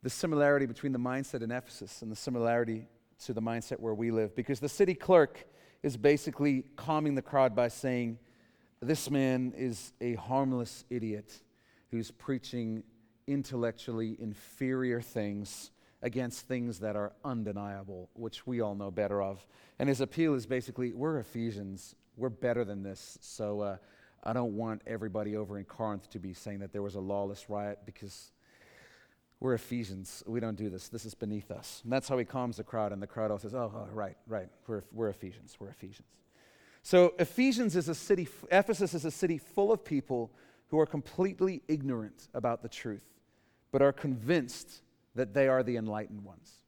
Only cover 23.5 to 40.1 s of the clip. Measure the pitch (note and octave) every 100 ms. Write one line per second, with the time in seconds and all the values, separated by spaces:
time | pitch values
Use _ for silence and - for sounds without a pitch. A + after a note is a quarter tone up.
23.5 | G#2 G2+ F#2+ - - - _ - A#2+ A#2+
24.5 | G#2 A2+ G#2+ - A2+ A2 G2+ G#2 G#2+ G2+
25.5 | G2+ F#2+ - A2 G2+ - G#2+ F#2 F2 -
26.5 | G2+ G2 G#2 G2+ G2 F#2+ G2+ G2 G2+ -
27.5 | G#2 G#2 G2+ - - G2+ - - _ _
28.5 | _ - - - - _ _ _ _ C3
29.5 | A#2 - A#2+ G#2 F#2+ F#2+ - - A2+ A2+
30.5 | G2+ G#2+ F#2 - A#2 A2 - G#2+ G#2+ -
31.5 | - - - A#2 C3 - C3 A#2 C3 B2
32.5 | G#2+ A2 A#2 G#2 G2 G2+ - A2 G#2 G#2
33.5 | B2 A#2 G#2+ G2+ G#2+ G2 - - A2 F#2
34.5 | - - G#2+ - A2 A2 G2 F#2+ G2+ G2
35.5 | - G2 - F#2+ G#2 - _ _ _ -
36.5 | _ - - - F#3 F3+ - D#3+ - C4
37.5 | A#3 A#3 F3 D3+ D#3+ - G3 D#3+ - -
38.5 | F3+ G3+ F#3 G3 D3 D3+ - F#3 D#3+ -
39.5 | - G3+ G#3+ - C#3 -